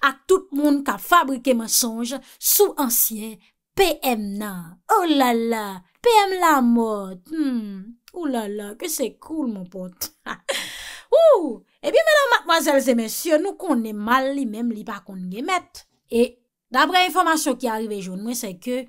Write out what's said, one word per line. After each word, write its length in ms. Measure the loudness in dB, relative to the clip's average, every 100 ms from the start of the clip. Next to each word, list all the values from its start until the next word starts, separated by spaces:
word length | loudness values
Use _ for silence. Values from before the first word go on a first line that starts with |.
| 0 -2 0
tout 220 | 0 2
moun 300 | 0 2 2
k 100 | -2
ap 80 | -6
fabrike 540 | 2 4 4 -2 0 0
mansonj 600 | 0 0 0 -4 -8 -8 -14 -8
sou 360 | -2 4 2 2
ansyen 580 | -2 0 -2 -4 -12 -16 _ _ _ 0
p 160 | 0 2
m 220 | -2 -2 -4 -8
nan. 380 | -8 -10 -14 -20 0
Olala 920 | 2 2 2 2 2 0 -2 -4 -12 _ _
p 80 | 4 4
m, 140 | 4 2
lamòt! 960 | 4 4 4 4 2 -2 -6 -12 _ -4 -2 -2 -8 -14 -16 -20 _ -8
Ou 140 | -4
lala 420 | -4 -6 -8 -10 -10
ke 100 | -8
se 220 | -4 -6 -8
koul 300 | -12 -6 -6
mon 160 | -6 -12
pòt! 420 | -12 -14 -12 -14 _
<laughs> 920 | -14 -14 -8 -8 -8 -14 -16 -18 2 6
Ouh 460 | 8 6 2 -8 _ _
ebyen, 240 | 2 2 4
medam, 240 | 4 4
madmwazèl 480 | 2 2 0 4 2
e 160 | 4 0
mesye, 420 | 0 -6 0 2
nou 200 | 0 -6
konnen 380 | -4 -2 -2 -6
mal 340 | 0 0 0
li 120 | -4 -6
menm 240 | -4 -6
li 120 | -6 -10
pa 160 | -14
konn 220 | -14 -12 -10
gen 160 | -8 -4
mèt. 360 | -4 -4 -20 _ _ _
E 140 | 0 0 _ _ _ _
daprè 320 | 0 2 4 2
enfòmasyon 520 | 2 2 2 0 -2
ki 100 | -4
arive 300 | -4 -6 -8
jwenn 220 | -8 -10
mwen, 160 | -8 -8
sèke 460 | -8 -10 -6 -6